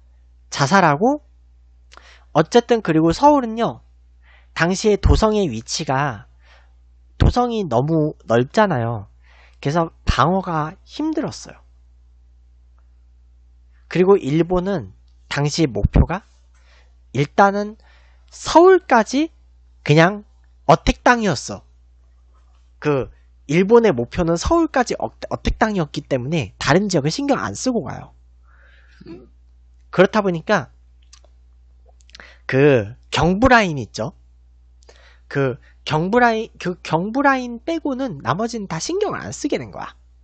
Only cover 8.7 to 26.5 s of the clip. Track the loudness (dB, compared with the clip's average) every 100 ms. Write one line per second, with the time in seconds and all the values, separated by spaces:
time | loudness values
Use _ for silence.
8.7 | 0 -4 -6 -12 _ _ _ -20 -10 -4
9.7 | -2 -2 -6 -4 0 2 0 -2 -4 -6
10.7 | -10 -16 -8 -6 -4 -6 -10 -18 -20 _
11.7 | _ _ _ _ _ _ _ _ _ _
12.7 | _ _ _ _ _ _ _ _ _ _
13.7 | _ -6 0 2 2 2 -2 0 -2 -2
14.7 | -6 -8 -16 _ _ -10 -4 -2 0 -2
15.7 | 0 0 2 0 -2 -12 _ _ _ _
16.7 | _ _ _ _ -4 -2 2 2 2 -8
17.7 | -12 _ _ _ _ _ -16 2 6 6
18.7 | 6 4 0 0 -2 -4 _ _ _ _
19.7 | _ 0 4 4 2 -12 _ _ _ 2
20.7 | 2 2 0 2 2 0 -2 -6 -14 -16
21.7 | _ _ _ _ _ _ _ _ _ _
22.7 | -8 -4 -2 -4 -12 _ _ -4 0 4
23.7 | 4 4 0 -2 -4 -2 -2 0 0 0
24.7 | -2 -2 -4 -8 -12 -10 -6 -4 -2 -2
25.7 | -2 -4 -6 -4 -4 -2 -4 -6